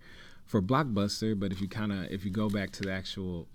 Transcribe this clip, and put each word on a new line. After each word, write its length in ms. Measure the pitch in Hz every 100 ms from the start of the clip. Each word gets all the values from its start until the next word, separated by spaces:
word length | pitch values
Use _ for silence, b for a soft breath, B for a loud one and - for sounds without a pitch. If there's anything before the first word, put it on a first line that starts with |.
| B B B B -
for 160 | 110
Blockbuster. 760 | 92 131 131 104 101 - 110 104
But 140 | 101
if 100 | 92
you 60 | 98
kinda, 400 | 110 107 98 85
if 120 | 98
you 80 | 98
go 180 | 101 107
back 220 | 104 92
to 100 | -
the 80 | 98
actual 560 | 95 95 101 92 87 -